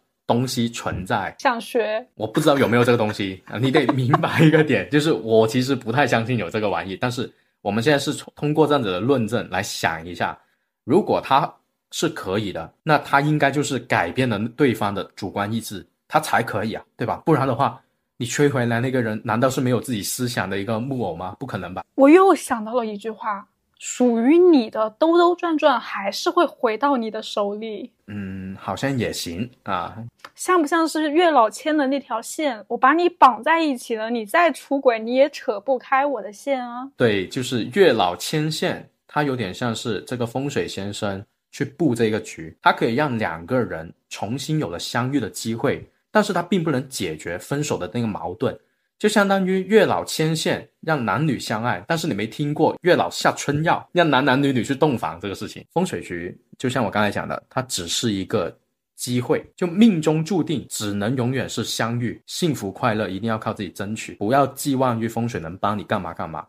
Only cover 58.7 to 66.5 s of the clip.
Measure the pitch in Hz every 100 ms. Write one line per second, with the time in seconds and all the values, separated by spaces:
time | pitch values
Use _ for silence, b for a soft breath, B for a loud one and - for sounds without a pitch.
58.7 | _ _ - - 123 123 147 - - 180
59.7 | 170 226 175 156 156 160 190 147 147 -
60.7 | - 107 101 101 135 120 135 87 - 107
61.7 | - 117 120 120 85 - - 175 123 101
62.7 | 92 127 107 98 95 113 110 117 107 95
63.7 | - 101 110 - 90 104 135 135 - 147
64.7 | 131 127 113 113 113 117 98 82 95 101
65.7 | 104 - 110 82 85 87 78 -